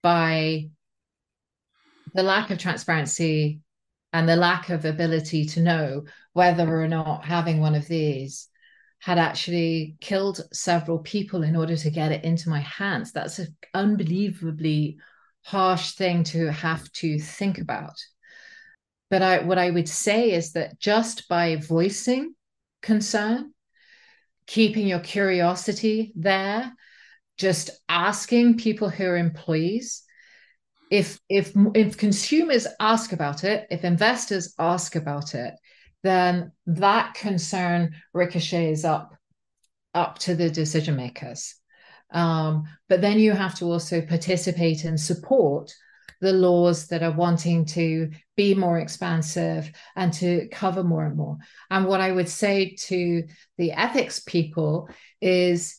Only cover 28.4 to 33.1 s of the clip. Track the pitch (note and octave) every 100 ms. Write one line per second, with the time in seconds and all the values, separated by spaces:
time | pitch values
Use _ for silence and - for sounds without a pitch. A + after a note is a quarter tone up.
28.4 | A#3+ A3+ A3 G#3+ G#3 - F#3+ F3 E3+ D#3
29.4 | - D#3 E3 A3 B3 - _ _ - -
30.4 | _ _ _ _ _ G3+ F3+ - _ G3
31.4 | G3 G3+ G#3 A3 G#3+ - G#3 G3+ - D4+
32.4 | E4 B3+ A3+ - G#3+ A3+ -